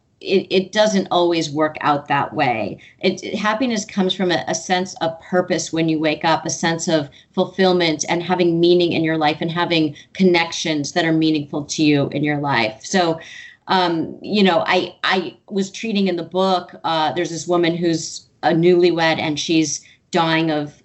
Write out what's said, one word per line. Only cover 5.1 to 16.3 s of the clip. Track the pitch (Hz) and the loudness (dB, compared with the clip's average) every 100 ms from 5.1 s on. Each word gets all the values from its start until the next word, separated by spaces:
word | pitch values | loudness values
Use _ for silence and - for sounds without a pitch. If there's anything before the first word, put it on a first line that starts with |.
| - | -6
purpose | - 185 175 165 - | -2 -2 0 -2 -2
when | 160 165 | -2 0
you | 156 | 0
wake | 156 156 | 0 0
up, | 165 156 | 0 0
a | 160 | -2
sense | - 170 165 185 | -4 -2 -2 0
of | 160 147 - _ | 0 -2 -10 _
fulfillment | - 180 - 185 180 165 151 - | -4 -2 2 2 4 2 -2 -2
and | 175 | -4
having | 170 180 175 165 | -2 2 2 4
meaning | 170 180 175 | 4 4 4
in | - | 0
your | 160 160 | 0 2
life | 151 156 | 0 0
and | 165 | -4
having | 170 170 165 156 143 - | -2 0 2 0 -4 -14
connections | - 190 170 170 - 175 151 143 | 2 4 4 0 -4 -4 -4 -2
that | 180 | -2
are | 165 | 0
meaningful | 160 160 156 143 151 147 | 2 2 0 -2 -8 -6
to | - | 0
you | 151 143 139 | 2 2 2
in | 147 | -2
your | 147 147 | -2 -2
life. | 143 120 107 - | 0 0 -2 -4
So, | - 196 262 - - - - - - | -2 0 0 -2 -8 -20 -20 -20 -2
um, | 185 180 165 - - | 0 2 0 -4 -8
you | 117 208 | -4 2
know, | 190 165 - | 4 4 2
I, | 185 - - | 0 -2 -4
I | 143 190 156 - - | -2 -2 -4 -12 -8
was | 196 190 | -6 -4
treating | - 226 202 190 | -6 -4 0 0
in | 175 | -2
the | |
book, | 165 | -4